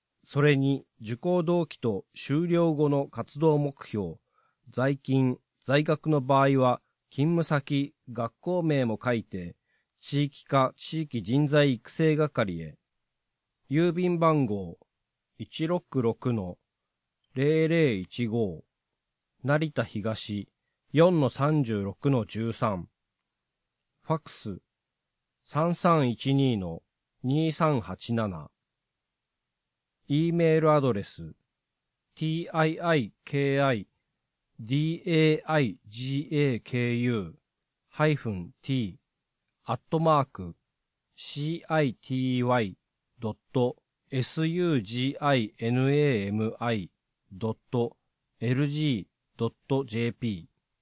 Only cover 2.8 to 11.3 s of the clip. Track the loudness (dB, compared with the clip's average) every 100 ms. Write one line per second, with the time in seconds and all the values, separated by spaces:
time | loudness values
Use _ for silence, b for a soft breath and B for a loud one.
2.8 | 2 2 -2 -8 -10 0 2 2 0 -6
3.8 | -8 -6 -6 -8 _ _ _ _ -10 -2
4.8 | -2 -2 0 2 2 -2 _ _ 0 0
5.8 | 2 -2 0 0 2 4 4 4 2 0
6.8 | _ _ _ -2 0 0 0 -2 0 -4
7.8 | -4 _ -14 -8 -8 _ -4 -2 0 2
8.8 | 0 -2 -2 -2 -4 -10 -10 -16 _ _
9.8 | _ _ -6 -2 -2 -6 -2 2 0 -2
10.8 | -8 -6 -6 -6 0